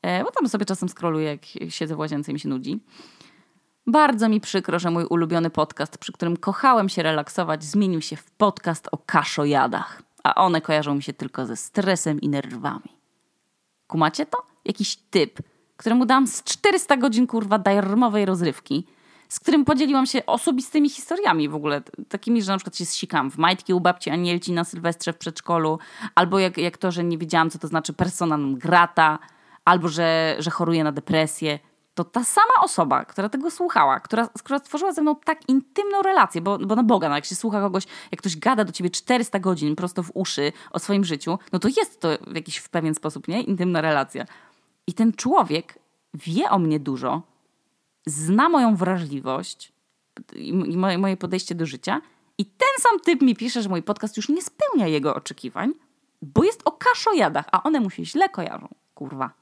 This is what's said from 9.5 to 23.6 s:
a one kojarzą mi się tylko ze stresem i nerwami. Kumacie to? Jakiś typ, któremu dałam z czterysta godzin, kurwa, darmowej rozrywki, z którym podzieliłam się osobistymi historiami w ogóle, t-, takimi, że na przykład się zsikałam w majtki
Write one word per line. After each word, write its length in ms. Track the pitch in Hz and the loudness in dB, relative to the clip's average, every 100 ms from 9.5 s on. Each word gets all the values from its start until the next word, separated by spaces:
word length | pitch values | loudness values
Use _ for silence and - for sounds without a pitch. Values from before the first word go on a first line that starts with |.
| 143 131 - - - - _ | 2 2 -2 -8 -14 -20 _
a 120 | - - | 0 2
one 260 | 185 160 | 2 2
kojarzą 340 | 156 151 147 143 | 0 0 0 -4
mi 80 | |
się 100 | 139 | -4
tylko 320 | 139 127 - 123 | -10 -10 -6 -8
ze 120 | 113 | -8
stresem 640 | - - 190 180 165 147 | -6 -2 0 0 0 -2
i 80 | 147 | -2
nerwami. 680 | 143 139 123 143 - - _ _ _ _ _ _ _ _ _ _ | -2 -4 -8 -8 -8 -14 _ _ _ _ _ _ _ _ _ _
Kumacie 380 | 165 156 160 302 | 0 0 0 -6
to? 120 | 494 - _ - | -6 -8 _ -8
Jakiś 300 | - 208 - | -4 -6 -6
typ, 440 | _ 185 143 - - _ _ - | _ 0 0 -4 -18 _ _ -6
któremu 280 | 220 240 240 | 0 2 4
dałam 220 | 262 262 | 4 4
z 160 | - | -2
czterysta 540 | - - 415 370 - 277 | -8 0 2 2 2 2
godzin, 300 | 247 220 247 | 4 2 2
kurwa, 320 | 226 202 208 | 0 0 2
darmowej 680 | 196 202 190 208 247 208 196 | 4 2 2 2 4 2 2
rozrywki, 640 | 185 170 - - 139 - _ _ _ _ | 2 0 -2 -4 -4 -4 _ _ _ _
z 100 | - | -4
którym 260 | - 294 277 | 2 4 4
podzieliłam 400 | 285 285 277 262 | 2 2 2 2
się 200 | 262 - | -2 0
osobistymi 640 | 240 - 262 - 311 285 | 0 0 -2 0 2 2
historiami 600 | - - 349 403 165 147 | 0 -6 -2 2 2 0
w 60 | 151 | -2
ogóle, 260 | 151 143 | -2 -4
t-, 100 | - - - | -6 -18 -10
takimi, 320 | 196 - 233 | -8 0 0
że 100 | 190 | 0
na 60 | 190 | -4
przykład 200 | - - | -4 -8
się 80 | 175 | -6
zsikałam 460 | - 175 160 135 | -6 -2 -2 -2
w 60 | 147 | 0
majtki 360 | 165 185 | 2 2